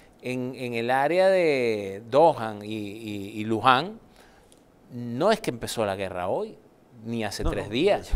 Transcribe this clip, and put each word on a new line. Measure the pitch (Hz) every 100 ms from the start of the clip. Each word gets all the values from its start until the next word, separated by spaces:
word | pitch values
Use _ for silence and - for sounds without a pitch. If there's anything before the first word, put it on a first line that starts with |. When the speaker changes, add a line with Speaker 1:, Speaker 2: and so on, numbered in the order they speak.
| - -
Speaker 1:
en, | 127 127 127
en | 123 127
el | 117 117
área | 131 143 175 190
de | 190 165 139 120 107 101 98 117
Dohan | 131 165 127 110 104
y, | 104 110
y, | 101 107 113 104 98 110
y |
Luján, | 107 110 123 127 175 220 - - - - _ - _ _ -
no | 120 120 117 185
es | 214
que | -
empezó | 120 110 - 107
la | 95
guerra | 95 90 90
hoy, | 135 220 - - _ _ 120 113
ni | 117
hace | 107 -
Speaker 2:
No, | -
Speaker 1:
tres | 101 -
Speaker 2:
no, |
Speaker 1:
días. | 123 185 156
Speaker 2:
ya | -